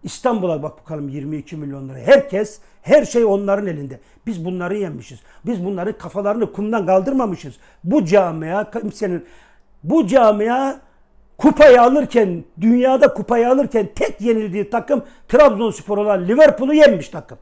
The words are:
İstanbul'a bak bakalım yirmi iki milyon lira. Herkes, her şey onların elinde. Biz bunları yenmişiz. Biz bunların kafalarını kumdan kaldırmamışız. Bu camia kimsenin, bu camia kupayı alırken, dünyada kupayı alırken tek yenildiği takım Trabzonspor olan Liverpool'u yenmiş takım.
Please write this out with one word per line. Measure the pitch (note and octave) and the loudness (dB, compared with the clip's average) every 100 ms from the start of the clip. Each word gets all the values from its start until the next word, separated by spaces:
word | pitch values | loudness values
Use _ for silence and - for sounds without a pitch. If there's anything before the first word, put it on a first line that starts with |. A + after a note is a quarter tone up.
İstanbul'a | F#3 - B3+ A#3 F3+ D#3 | -14 -6 -4 -4 -4 -6
bak | D3 - | -8 -16
bakalım | _ D#3 C#3+ | _ -14 -12
yirmi | C#3+ C#3 D#3 | -12 -10 -12
iki | C#3+ D#3+ | -12 -14
milyon | D3 C#3 C3+ | -12 -14 -16
lira. | C3 | -10
Herkes, | A#2 C#4 C#4 G3 G#3 - - _ | 2 4 4 -6 -6 -10 -20 _
her | - D4 B3 | 2 2 4
şey | A#3+ A3+ | 0 2
onların | G3+ G3+ G3 G3+ | 0 0 -4 -4
elinde. | D#3 C#3 - _ _ - | -8 -12 -16 _ _ -12
Biz | F#3+ E3 | -8 -8
bunları | F#3 F3+ G#3 | -8 -6 -6
yenmişiz. | F#3+ D3 A#2 B2 _ - - | -8 -10 -18 -20 _ -14 -8
Biz | A#3 F3+ | -6 -6
bunların | G3 F#3 G#3+ | -6 -8 -8
kafalarını | E3+ F#3+ G3+ A3 A3+ | -12 -6 -4 -2 -4
kumdan | - G#3+ A3 F3 | -6 -4 -4 0
kaldırmamışız. | F#3+ F#3 C4+ A#3 F3 D3 - _ _ | 0 0 -2 -4 -6 -14 -20 _ _
Bu | E3 C#4+ F3 | -2 0 2
camia | G3+ F3+ D#3+ D#3 F#3+ G#3 | 2 2 -4 -6 -6 -6
kimsenin, | A#3 G#3 - G3+ F3 - - _ _ _ _ | -8 -10 -8 -6 -6 -10 -20 _ _ _ _
bu | D3+ D#4 G#3 | -2 -2 2
camia | C4 A3+ G#3 A3 B3 C4+ - _ _ _ _ _ _ | 4 4 2 -2 -2 -4 -6 _ _ _ _ _ _
kupayı | D4 - D4 B3 | 0 6 8 8
alırken, | A#3+ C#4+ C#4 A#3+ G3+ E3+ - - | 6 2 0 0 0 -4 -12 -4
dünyada | G#3 B3 B3+ C4 C#4 | 0 2 2 4 2
kupayı | - G3 A#3+ A#3 | 2 -4 -2 0
alırken | C4 C#4 A#3 G3+ - | 0 0 -2 -4 -4
tek | - - | -6 -4
yenildiği | A3 A3+ G#3+ F#3 G3+ | -4 -2 -4 -8 -6
takım | A#3 - C#4 - _ - | -6 -4 -4 -6 _ -2
Trabzonspor | B3 D4 G3+ A3+ - - G3+ | 4 4 4 -6 -6 -6 -4
olan | G#3 G3 F3 | -2 -2 0
Liverpool'u | A#3+ D#4 C#4+ C4 | 4 4 4 0
yenmiş | D4+ D4 G3 - | 4 4 4 -6
takım. | E3+ - - | -16 -18 -20